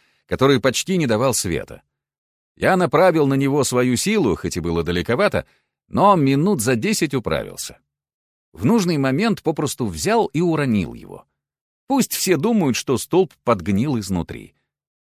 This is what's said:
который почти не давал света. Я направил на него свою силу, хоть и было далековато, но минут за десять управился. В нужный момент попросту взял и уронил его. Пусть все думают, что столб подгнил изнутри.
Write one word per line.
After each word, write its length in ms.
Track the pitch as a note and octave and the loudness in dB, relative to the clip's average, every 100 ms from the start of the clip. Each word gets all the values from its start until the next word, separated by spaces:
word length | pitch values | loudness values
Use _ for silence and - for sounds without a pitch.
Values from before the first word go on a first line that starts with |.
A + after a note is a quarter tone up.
| _ _ - | _ _ -8
который 340 | F2 C3+ C3+ | 0 2 4
почти 380 | C3+ A#2+ - F#3 | 2 -2 -2 0
не 100 | C#3+ | 0
давал 260 | A2 C3+ | 0 0
света. 480 | A#2 G2 D2+ - - _ _ _ _ _ _ _ - | 0 -2 -4 -6 -16 _ _ _ _ _ _ _ -4
Я 200 | C#3+ F#3 | 0 2
направил 500 | E3 D3 F#3 D#3+ C#3 | 2 4 4 4 2
на 80 | C3+ | 2
него 280 | C#3 C#3+ | 0 0
свою 340 | B2+ B2 B2+ A#2+ | 0 0 0 0
силу, 380 | - G#3+ C3+ D#2+ | 0 2 2 0
хоть 220 | F2 F2+ | -4 -4
и 40 | |
было 220 | E2 E2+ | -4 -2
далековато, 640 | D#2+ F2 F2 B2 G#3 F2+ - _ _ _ _ | -2 -2 -2 0 0 -2 -6 _ _ _ _
но 280 | A2 F#3+ F#3+ | 2 4 4
минут 460 | C3+ C#3 F3 F3+ | 4 2 2 0
за 140 | A2 B2 | 0 0
десять 380 | F3 A3 D#3 | 0 -2 -2
управился. 640 | C3+ - D2 G1+ G1+ - - _ _ _ _ _ _ _ | -2 -2 -4 -6 -12 -14 -16 _ _ _ _ _ _ _
В 120 | - A2 | -4 0
нужный 320 | A#3 F3+ D#3 | 2 2 0
момент 460 | C3+ C3+ A3+ F#3 | 0 0 0 -2
попросту 420 | - D#3+ D3 - A2+ | -2 -2 -4 -4 -6
взял 400 | D#2+ F3+ A3+ F#3+ | -4 -2 0 0
и 140 | D3 | 0
уронил 520 | F3 D#3 C#3 G#2+ D2 | 0 0 0 0 -2
его. 340 | A#1+ G1+ G1+ - _ _ _ _ _ - | -8 -18 -20 -20 _ _ _ _ _ -2
Пусть 260 | C4+ - | 0 0
все 220 | - F#3 E3 | -2 0 0
думают, 380 | F#3+ A3+ D3+ A#2 | 2 2 0 -2
что 220 | - B2 | -2 -4
столб 360 | - E3+ F#3 _ | 0 0 0 _
подгнил 540 | - A2 E2+ G2 C#3+ B2 | -2 -2 0 -2 0 -2
изнутри. 560 | F#2+ F2+ D#2+ A#1+ G#1 _ _ _ _ _ _ | -2 -4 -4 -10 -18 _ _ _ _ _ _